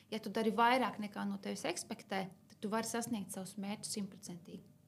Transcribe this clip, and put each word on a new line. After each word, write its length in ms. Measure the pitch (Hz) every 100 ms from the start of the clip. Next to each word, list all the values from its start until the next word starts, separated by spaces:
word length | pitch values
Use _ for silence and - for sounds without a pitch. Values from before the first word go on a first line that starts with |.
| -
Ja 100 | 220
tu 120 | 220
dari 220 | 220 220 202
vairāk, 460 | 233 262 214 -
nekā 240 | 208 208 202
no 80 | 196
tevis 280 | 202 202 285
ekspektē, 640 | 359 - - - 190 190 - -
tad 120 | -
tu 100 | 208
vari 160 | 220 220
sasniegt 480 | 233 233 226 185 190
savus 220 | 185 -
mērķus 380 | 196 214 - 214
simtprocentīgi. 680 | 190 - - 175 - - - -